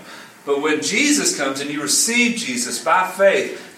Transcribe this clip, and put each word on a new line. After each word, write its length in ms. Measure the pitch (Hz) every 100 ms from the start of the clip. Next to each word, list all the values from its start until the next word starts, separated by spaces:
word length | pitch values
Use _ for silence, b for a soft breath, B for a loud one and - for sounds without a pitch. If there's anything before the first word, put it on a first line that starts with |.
| B B B B 143
But 160 | 143
when 200 | 156 151
Jesus 560 | - 220 294 190 165 151
comes 220 | 135 135
and 100 | 143
you 120 | 147
receive 560 | 143 - 226 240 240 -
Jesus 460 | - 233 - -
by 240 | 160 180 185
faith 540 | 196 196 143 120 - B